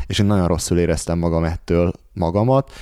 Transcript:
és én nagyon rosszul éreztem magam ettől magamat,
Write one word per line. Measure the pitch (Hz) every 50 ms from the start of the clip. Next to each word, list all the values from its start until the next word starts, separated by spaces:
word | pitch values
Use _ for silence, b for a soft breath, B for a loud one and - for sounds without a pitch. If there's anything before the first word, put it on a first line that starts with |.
| B
és | B 98 -
én | 101
nagyon | 101 104 95 90
rosszul | 85 87 80 - - 90 87
éreztem | 87 82 82 - - - 85 85
magam | 85 85 82 82 82
ettől | 80 82 - - - 87 85 87 87 - - - -
magamat, | - 104 87 82 85 104 110 127 131 135 139 - B B